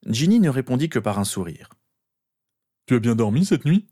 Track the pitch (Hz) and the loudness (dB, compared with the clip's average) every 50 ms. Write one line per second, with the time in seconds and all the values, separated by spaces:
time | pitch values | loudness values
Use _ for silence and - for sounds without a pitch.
0 | _ - 110 113 143 170 214 240 208 160 131 131 127 - 127 123 147 165 - 123 | _ -6 -4 -2 2 2 4 4 4 2 2 -2 -2 -2 -2 -2 -2 -2 -4 -4
1 | 104 107 101 98 101 - - - 92 82 78 - - - - _ _ _ _ _ | -2 -2 -2 -2 -4 -4 -4 -8 -8 -8 -10 -14 -18 -20 -20 _ _ _ _ _
2 | _ _ _ _ _ _ _ _ _ _ _ _ _ _ _ _ _ - 127 123 | _ _ _ _ _ _ _ _ _ _ _ _ _ _ _ _ _ 0 0 0
3 | 110 120 117 110 113 107 104 135 185 196 - 143 - 143 165 202 - _ | 2 0 0 0 0 0 2 0 0 0 0 -2 0 2 0 0 0 _